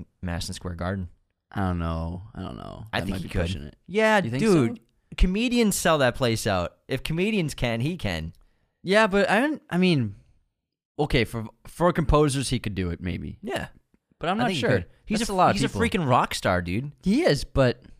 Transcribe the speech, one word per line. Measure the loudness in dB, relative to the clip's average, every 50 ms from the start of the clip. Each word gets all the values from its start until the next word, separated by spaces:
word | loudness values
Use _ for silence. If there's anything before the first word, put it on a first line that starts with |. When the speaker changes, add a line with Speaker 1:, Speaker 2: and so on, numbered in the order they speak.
| -14 -18 _ _
Speaker 1:
Madison | -8 -8 -6 -6 -8 -8 -10
Square | -10 -10 -10 -8
Garden. | -6 -6 -6 -4 -6 -8 -10 -14 _ _ _ _ _ _ _
Speaker 2:
I | -6 -4
don't | -2 -2 -2 -2
know. | -4 -4 -4 -6 -6 -8 -8 -12 -14 -16 -14
I | -14
don't | -12 -12 -12
know. | -14 -14 -14 -16 -16 -10 -8 -6
Speaker 1:
I | -6
Speaker 2:
That | -4
Speaker 1:
think | -4 -6
Speaker 2:
might | -6
Speaker 1:
he | -8
Speaker 2:
be | -4
Speaker 1:
could. | -4 -2
Speaker 2:
pushing | -2 -2 -4 -8 -10
it. | -14 -18 _ _
Speaker 1:
Yeah, | -6 -2 0 2 4 4 2 2
Speaker 2:
You | 0
think | -2 0 2
Speaker 1:
dude. | 4 4 4 4 2 -2
Speaker 2:
so? | -8 _ _ _ _ _ _ 0
Speaker 1:
Comedians | 2 2 4 4 2 0 2 2 4 4 4 2
sell | 2 2 4 4
that | 4 4 2 2
place | 2 0 0 0 0 0
out. | 0 0 0 0 -4 -6 _ _
If | -8 -6 -6 -4
comedians | -4 -2 0 0 0 0 0 -2 -2 -4
can, | -4 -2 -2 -2 -2
he | -2 -4 -4
can. | -4 -4 -4 -4 -4 -6 -8 -12 _ _ _ _ _ _ _ _ _ -2
Speaker 2:
Yeah, | 2 4 4 4
but | 4 4 2 2 4
I | 2 2
don't, | 2 0 -2 -6 -6 -4
I | 0
mean, | 2 4 4 4 2 0 -2 -6 -12 -20 _ _ _ _ _ _ _ _ _ _ _ _ _ _
okay, | -4 -2 2 2 2 0
for, | 0 -4 -8 -10 -12 -16 _ -20
for | -16 -4 0 2 2
composers, | 2 2 2 4 4 4 4 4 2 -2 -2 -2
he | -4 -4
could | -4 -4 -4
do | -4 -4 -4
it, | -4 -4
maybe. | -6 -6 -6 -6 -8 -10 -12 -12
Speaker 1:
Yeah. | -10 -8 -8 -8 -8 -10 -14 -20 _ _ _ _ _ _ _ _
Speaker 2:
But | -4 -4
I'm | -2
Speaker 1:
I | -2 -2
Speaker 2:
not |
Speaker 1:
think | -2 -2
he | 0
Speaker 2:
sure. | 0 0
Speaker 1:
could. | 0 0 -2 -8 _ _ _
He's | -4 -2 -2
Speaker 2:
That's | -2 -2
Speaker 1:
a, | 2
Speaker 2:
a |
lot | 4 4 4
of | 4 2
Speaker 1:
he's | 0 -2
Speaker 2:
people. | 0 -2
Speaker 1:
a | 0 0
freaking | 0 0 2
rock | 2 4 2 2 0 -4
star, | -2 0 0 0 0
dude. | 0 -2 -4 -4 -6 -8 -12 _ -2
Speaker 2:
He | 0 2 4 4
is, | 2 2 2 -2
but | -2 2 2 2 2 2 -2 -8 -20 -20